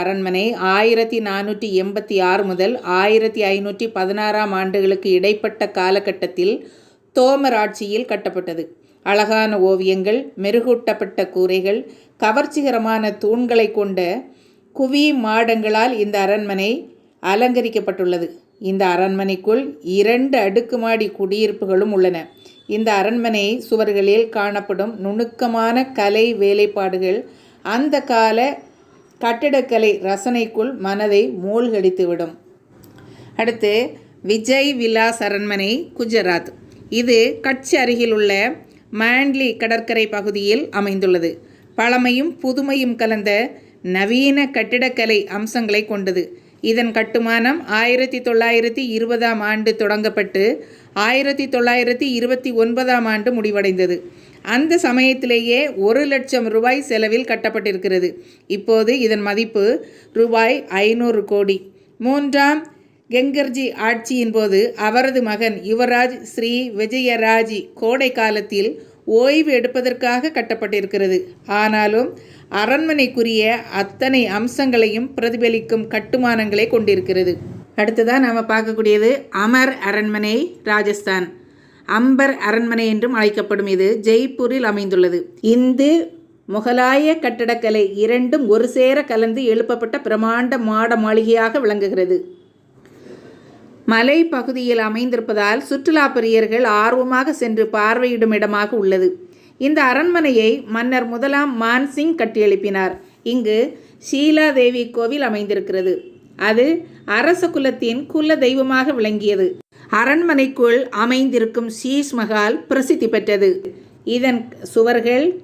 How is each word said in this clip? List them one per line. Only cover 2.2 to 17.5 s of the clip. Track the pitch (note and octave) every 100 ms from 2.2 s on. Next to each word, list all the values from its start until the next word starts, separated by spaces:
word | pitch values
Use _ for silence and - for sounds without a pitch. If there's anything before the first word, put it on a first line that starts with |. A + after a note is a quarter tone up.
| F3+
ஆறு | G3 G3
முதல் | F3+ G3 B3 F3+ F#3
ஆயிரத்தி | G3+ A3 A3 A3 G3
ஐநூற்றி | G3 G3+ G3 A3+ G3+
பதினாறாம் | F#3+ G3+ G#3+ G#3+ G#3+ F#3+
ஆண்டுகளுக்கு | F#3+ G3 F#3+ F#3+ G3 F#3
இடைப்பட்ட | G3+ G#3+ A3 - G3+ G3+
காலகட்டத்தில் | F#3 G3 G3 F#3+ E3+ - F#3 C4 - - _ _ _ -
தோமர் | B3+ C#4 C4+ A3+
ஆட்சியில் | G#3+ - G3+ G#3+ B3
கட்டப்பட்டது. | G3+ G3 F3+ F3+ E3 - - _ _ F#3
அழகான | G3+ G#3 A3 A3 G#3 F#3
ஓவியங்கள், | F#3+ F#3 F#3+ F#3+ A#3 C#4 -
மெருகூட்டப்பட்ட | G3 A#3 A#3+ A#3 A3+ G#3+ F#3+ - F3+ F#3
கூரைகள், | F#3 F#3+ F#3+ E3+ - - _ -
கவர்ச்சிகரமான | A3 A#3+ D4 D4+ C#4 A#3 A3 A3 G#3+ G3+
தூண்களை | G#3 A#3+ A#3+ A#3 G#3+ G#3+
கொண்ட | G3+ F#3 F3 A3+ - - _ _ _ -
குவி | C4 C#4+ D4+ C#4 A3
மாடங்களால் | A3 A3+ A3+ G#3+ G#3+ B3 A3+ G#3
இந்த | G3+ G3
அரண்மனை | G#3+ G#3 G3 G3+ C#4 - - _ _ F3+
அலங்கரிக்கப்பட்டுள்ளது. | G3+ B3